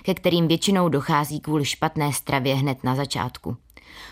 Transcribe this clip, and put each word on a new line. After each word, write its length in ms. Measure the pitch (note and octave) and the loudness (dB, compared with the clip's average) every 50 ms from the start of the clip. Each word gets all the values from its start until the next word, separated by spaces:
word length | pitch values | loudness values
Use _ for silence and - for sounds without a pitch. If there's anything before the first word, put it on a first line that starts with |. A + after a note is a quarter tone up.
| - | -4
ke 100 | - F#3 | -4 -2
kterým 340 | - - F3+ E3+ E3+ E3+ | 0 2 2 2 4 4
většinou 420 | D3+ E3 D#3+ - G3+ G3 F#3 F3+ E3+ | 4 2 2 2 2 4 4 4 4
dochází 500 | C3+ C#3 C#3 - E3 C#3+ D3+ C#3+ D3+ D3 | 2 0 0 2 2 2 0 0 -4 -8
kvůli 260 | - D3+ D3+ D#3 C#3+ | -4 -2 0 0 0
špatné 480 | - - - - D#3 - D#3 D#3 D3 C3 | 0 -2 -2 -2 -2 0 0 -2 0 -2
stravě 420 | - - - D3 C#3 B2+ C3+ C3+ | -4 -4 -2 -2 0 2 2 0
hned 280 | C3+ C#3 C#3+ B2+ B2 - | 2 0 0 -2 -2 -2
na 120 | B2+ B2+ | -2 0
začátku. 640 | C3+ C#3+ C3 - F2+ A2 B2 - - - D#2+ A#2 - _ _ - - - - - - - - | 0 -2 -2 -4 -4 -4 -6 -6 -10 -8 -8 -10 -10 _ _ -20 -20 -20 -20 -20 -20 -20 -20